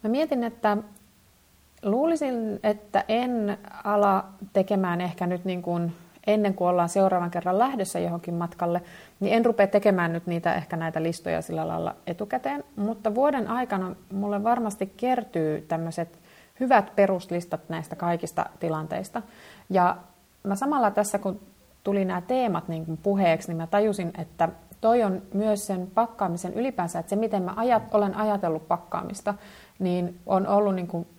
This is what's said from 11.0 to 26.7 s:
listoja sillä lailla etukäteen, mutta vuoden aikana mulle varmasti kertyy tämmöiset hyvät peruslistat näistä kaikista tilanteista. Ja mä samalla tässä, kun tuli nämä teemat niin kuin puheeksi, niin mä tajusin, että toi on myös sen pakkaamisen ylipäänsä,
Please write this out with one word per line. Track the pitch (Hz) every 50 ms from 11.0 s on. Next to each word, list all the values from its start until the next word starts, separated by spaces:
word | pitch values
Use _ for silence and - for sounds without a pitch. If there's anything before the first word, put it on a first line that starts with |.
| 160
listoja | 165 170 - - 180 - 165
sillä | 165 - 170 160 160
lailla | 165 165 165 165 175 - - -
etukäteen, | - 175 175 208 208 247 254 - 262 277 285 - - -
mutta | - 202 214 226 208 - 220 208
vuoden | 240 269 294 285 269 220
aikana | 196 220 247 254 240 208 190 190 185 185 - - -
mulle | 190 196 202 208 208 202 202
varmasti | 226 240 240 233 214 202 - 196 196 -
kertyy | - - 254 254 247 240 240 - 175 160 156 151 147 156
tämmöiset | - 165 160 165 165 165 - 165 165 - - _ - - - - _ _ -
hyvät | 254 254 262 220 202 - -
peruslistat | - 202 190 190 180 180 - 175 175 175 - - 165 - -
näistä | 165 160 160 - -
kaikista | - 175 175 170 170 - 165 - - - - - -
tilanteista. | - 165 160 156 156 156 180 180 196 - - 240 214 - - - - - - - - _
Ja | 185 185 175 175 - - - - _ _ _ _ _ _ _
mä | 196 196
samalla | 196 269 285 294 277 240 208
tässä, | 202 - 208 202 - 202
kun | - 196 190 202 - - - _ _ _ _ _ _
tuli | 202 196 202 190
nämä | 185 185 180
teemat | 175 - 254 262 254 226 185 170 -
niin | - 165 160 160
kuin | 160 160 156 -
puheeksi, | 202 202 196 196 170 160 160 -
niin | - 170
mä | 165 165
tajusin, | 165 - 202 214 220 196 196 180 160 -
että | - 160 - - - 165 165 - - - - - -
toi | - 220 233 247 226
on | 196 190 185 - - -
myös | 190 208 220 214 202 214
sen | - 196 185 180 190 -
pakkaamisen | - 233 233 - - 208 180 170 175 - 185 -
ylipäänsä, | - 240 269